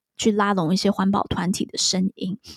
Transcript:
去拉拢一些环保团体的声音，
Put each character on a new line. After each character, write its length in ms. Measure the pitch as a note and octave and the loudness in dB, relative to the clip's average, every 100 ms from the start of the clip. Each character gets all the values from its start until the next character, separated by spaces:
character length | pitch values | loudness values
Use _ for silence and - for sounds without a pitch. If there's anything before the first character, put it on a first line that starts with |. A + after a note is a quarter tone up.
| _ - | _ -2
去 140 | A3+ | 0
拉 240 | G#3 G3+ | 2 2
拢 180 | G3 D#3+ | 2 2
一 40 | F#3+ | 2
些 120 | G3 | 2
环 220 | G3+ G3 | 2 0
保 140 | G3+ | 0
团 260 | - - F3 | -2 -2 -2
体 140 | - | -2
的 120 | - - | -4 -4
声 360 | - F#3 F#3+ | -2 0 -2
音， 240 | - F#3+ G3+ - | -4 -8 -8 -12